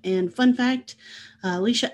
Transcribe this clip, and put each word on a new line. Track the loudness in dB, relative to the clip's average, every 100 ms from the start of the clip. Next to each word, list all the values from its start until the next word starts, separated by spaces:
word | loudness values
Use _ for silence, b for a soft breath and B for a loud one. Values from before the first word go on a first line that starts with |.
And | -2 0 0
fun | 2 2
fact, | 4 2 -2 -6 -20 B B B B
uh, | -4 -2
Alicia | 0 0 -2